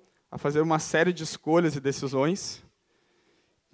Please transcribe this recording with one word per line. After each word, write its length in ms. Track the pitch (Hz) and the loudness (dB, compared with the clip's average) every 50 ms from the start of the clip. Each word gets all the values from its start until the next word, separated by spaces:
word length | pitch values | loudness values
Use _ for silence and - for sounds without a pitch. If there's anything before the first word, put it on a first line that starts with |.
| _ _ _ _ _ _ | _ _ _ _ _ _
a 60 | - - | -10 -6
fazer 240 | - 143 143 151 | -4 0 2 2
uma 180 | 160 165 160 151 | 2 2 2 0
série 340 | - - - 156 170 180 175 | 0 0 2 2 4 2 2
de 100 | 156 160 | -2 -6
escolhas 520 | - - - - 151 160 175 180 156 139 | -10 -10 -8 -2 2 4 4 4 2 0
e 40 | 143 | -2
decisões 840 | 139 139 135 - 143 135 135 135 139 156 190 202 - - - - - _ _ _ _ _ _ _ _ _ _ _ _ _ _ _ _ _ _ _ _ _ | -4 -4 -4 -4 -4 -4 0 0 0 0 0 -2 -6 -10 -12 -14 -18 _ _ _ _ _ _ _ _ _ _ _ _ _ _ _ _ _ _ _ _ _